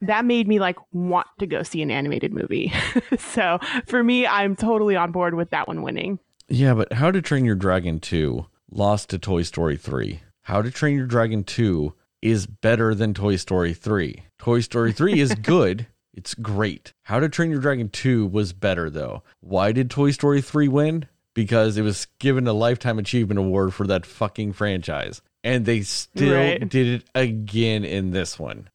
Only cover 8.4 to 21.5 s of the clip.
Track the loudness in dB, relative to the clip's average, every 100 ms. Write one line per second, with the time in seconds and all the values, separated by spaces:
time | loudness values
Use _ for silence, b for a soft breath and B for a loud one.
8.4 | -8 _ _ -2 0 0 -2 -6 -2 -2
9.4 | -2 -2 -2 -2 -4 -6 -6 -8 -16 _
10.4 | -4 -2 -2 -2 0 0 0 0 2 0
11.4 | -4 0 0 0 -2 -6 _ _ 0 0
12.4 | -2 -2 0 2 2 0 -2 0 0 0
13.4 | 0 0 0 -2 -2 -2 -2 -8 -18 _
14.4 | 0 0 0 0 0 2 2 4 2 0
15.4 | 2 4 4 0 -8 _ _ -16 -12 -8
16.4 | -4 -2 -2 -4 -14 _ -4 -2 0 0
17.4 | -2 0 0 0 -4 -2 0 2 2 0
18.4 | -2 -2 -2 0 -2 -6 -8 -10 b _
19.4 | -4 2 2 2 0 2 2 2 2 2
20.4 | 2 2 2 2 2 -2 -8 _ _ -4
21.4 | 2